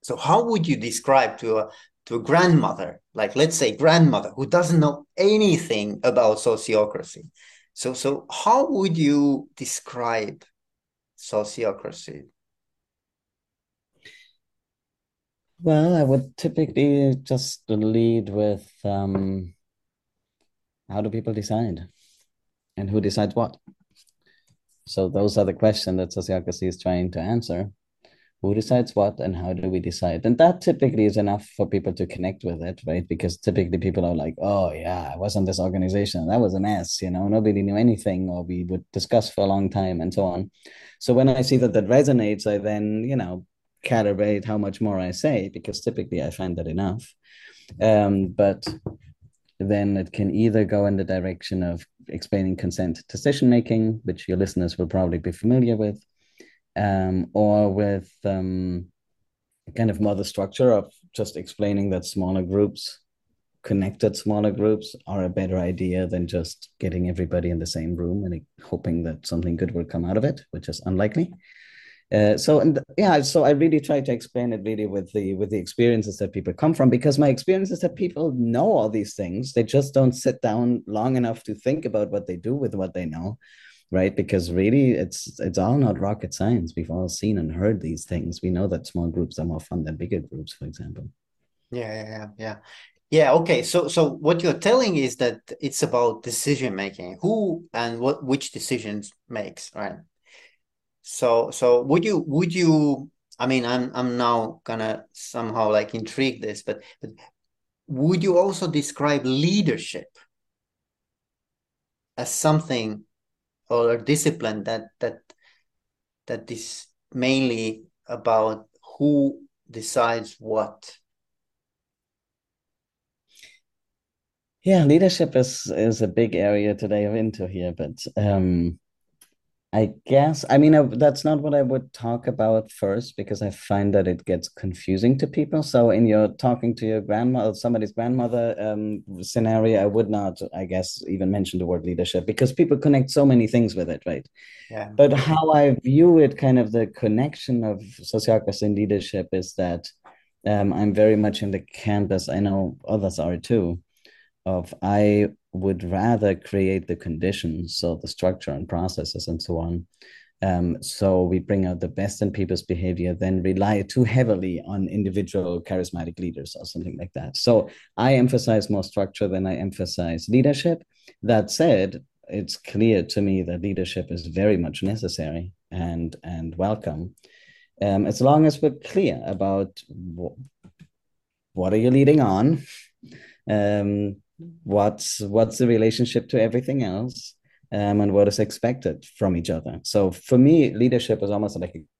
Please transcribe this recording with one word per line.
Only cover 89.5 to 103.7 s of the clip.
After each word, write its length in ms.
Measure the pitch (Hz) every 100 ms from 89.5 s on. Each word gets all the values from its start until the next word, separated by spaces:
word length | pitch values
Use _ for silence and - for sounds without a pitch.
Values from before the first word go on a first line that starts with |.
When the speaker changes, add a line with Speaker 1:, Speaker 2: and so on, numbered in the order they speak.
| 78
Speaker 2:
fun 240 | - 87
than 100 | 80
bigger 240 | 78 87 90
groups, 340 | 69 69 78
for 120 | -
example. 440 | - - - - - _ _ _ _ _ _
Speaker 1:
Yeah, 240 | 120 110
yeah, 140 | 110 107
yeah, 180 | 110 107 104
yeah. 180 | 110 104 - - - _ _
Yeah, 220 | 156 143
okay. 280 | 156 170 135
So, 240 | - 175 151
so 240 | - 151
what 320 | 131 147 170
you're 120 | 170
telling 420 | 135 196 254 233 165
is 180 | 131 -
that 240 | 123 107 - -
it's 240 | 139 -
about 400 | 139 123 120 110
decision 500 | 123 110 143 135 127
making, 440 | 95 98 95 90 95
who 460 | 180 220 196 170 -
and 280 | 117 117 117
what, 240 | 131 147
which 260 | 135 139 -
decisions 640 | - - 123 107 104 104 _ _
makes, 420 | 117 95 - - -
right? 220 | 101 85 _ _ _ - - _ _ _ _ _
So, 480 | - - 127 117 117
so 320 | - 123 123
would 220 | 131 170
you, 180 | 214 180 -
would 260 | 139 180
you, 560 | 170 170 156 147 135 143 _ _ -
I 80 | 127
mean, 180 | 131
I'm, 260 | 120